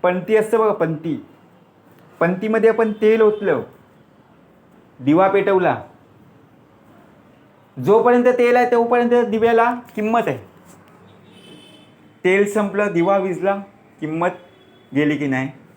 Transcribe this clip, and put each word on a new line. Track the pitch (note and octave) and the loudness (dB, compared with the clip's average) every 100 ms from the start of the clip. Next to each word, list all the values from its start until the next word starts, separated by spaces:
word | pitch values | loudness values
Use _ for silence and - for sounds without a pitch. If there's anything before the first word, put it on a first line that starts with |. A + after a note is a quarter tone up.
पणती | F3+ F3+ F3 A3 | 0 -2 0 -2
असतं | G#3+ A3+ | 0 0
बघा, | A3 | 0
पणती. | G#3 E3 D3+ E3+ B2+ - _ _ _ _ _ _ _ - - | 0 -4 -4 -6 -8 -12 _ _ _ _ _ _ _ -20 -2
पणतीमध्ये | E3+ F#3 G#3+ A3 A3 | -2 -2 -2 2 2
आपण | G#3+ A3 | 2 -2
तेल | G#3 G#3+ A3 | 2 2 4
ओतलं, | G#3+ G#3+ G3 D3 - - _ _ _ _ _ _ _ _ _ _ _ - | 2 2 -2 -4 -6 -20 _ _ _ _ _ _ _ _ _ _ _ -6
दिवा | C3 D#3+ F#3+ | 0 2 2
पेटवला, | G3 G3+ F#3+ E3+ A#2 - _ _ _ _ _ _ _ _ _ _ _ _ _ _ _ _ _ _ - B2+ | 2 0 0 0 -4 -10 _ _ _ _ _ _ _ _ _ _ _ _ _ _ _ _ _ _ -6 2
जोपर्यंत | A3 A#3+ B3 B3 B3 | 4 4 4 2 2
तेल | A#3+ B3 | 2 2
आहे | A#3+ | 2
तोपर्यंत | A#3+ A#3 B3 A#3+ | 0 2 0 2
दिव्याला | A#3+ G#3+ A3 A#3 A3+ A#3 B3 - - | 0 0 0 2 2 0 -4 -10 -8
किंमत | G#3+ A#3 G3+ | -2 -2 -2
आहे. | A#2+ G2 - - - - - - - - - - - - - _ _ _ _ | -6 -12 -20 -20 -20 -20 -20 -20 -20 -20 -20 -20 -20 -20 -20 _ _ _ _
तेल | F#3 G3 G3+ | 0 2 0
संपलं, | G#3+ G3+ G3 G3+ | -2 -4 -2 -2
दिवा | E3+ F3 G3 | 0 0 0
विझला, | F#3 F3 F#3+ G3 G3 _ _ _ | -2 -4 -4 -4 -8 _ _ _
किंमत | D3+ D#3+ F3 F3+ - _ _ _ _ C3+ | -8 -4 -4 -6 -20 _ _ _ _ -2
गेली | D3+ C#3+ | -2 -2
की | D3 | -4
नाही? | C3 C3+ - - | -4 -6 -12 -20